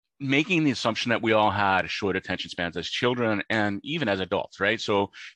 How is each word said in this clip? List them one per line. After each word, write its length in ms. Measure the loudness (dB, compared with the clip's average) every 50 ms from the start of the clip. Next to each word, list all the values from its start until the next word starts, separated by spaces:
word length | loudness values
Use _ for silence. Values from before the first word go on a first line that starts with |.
| _ _ _ -8
making 440 | -2 0 2 2 2 2 2 2 2
the 60 | 2
assumption 380 | 0 0 0 -2 -2 0 0 0
that 140 | 0 0 2
we 100 | 4 4
all 180 | 4 4 4
had 380 | 2 2 2 2 2 2 0 -2
short 260 | -4 -4 -2 -2 -2
attention 360 | -2 -2 -4 -6 -6 -6 -8
spans 260 | -6 -4 -4 -4 -4
as 120 | -6 -6 -6
children 540 | -4 0 0 0 0 2 0 0 0 -2 -2 -2
and 320 | 0 0 0 0 -2 -4 -6
even 240 | -6 -6 -2 0 0
as 120 | 0 0
adults, 400 | 0 0 -2 -2 -2 -4 -4 -2
right? 200 | 0 0 0 0
So 300 | 0 0 2 2 2 0 -4 -10 -18 -10 -2